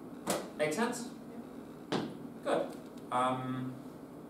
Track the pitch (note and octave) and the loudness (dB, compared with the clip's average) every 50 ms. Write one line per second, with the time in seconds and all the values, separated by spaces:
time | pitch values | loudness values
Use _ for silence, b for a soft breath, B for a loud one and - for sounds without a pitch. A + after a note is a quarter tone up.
0 | - - - - - - - - - - - - D3+ D#3 D3+ G#3+ A#3+ B3+ - - | -10 -10 -8 -4 2 2 2 2 2 -4 2 2 4 4 6 4 4 2 2 0
1 | - - - - - - - - - - - - - - - - - - - - | -4 -6 -8 -8 -10 -8 -8 -8 -8 -8 -8 -10 -10 -10 -10 -10 -4 2 2 2
2 | - - - - - - - - - - - - - - - - - - - - | 2 2 -4 -6 -8 -8 -8 -2 2 4 4 4 4 2 -2 -8 -8 -10 -10 -10
3 | - - B2 B2+ B2+ C3 C3 C3 C3 B2+ B2+ C3 B2+ B2+ B2+ - - - - - | -4 2 4 6 6 6 4 2 2 0 0 0 0 -2 -4 -6 -8 -10 -10 -10
4 | - - - - - | -12 -12 -12 -10 -10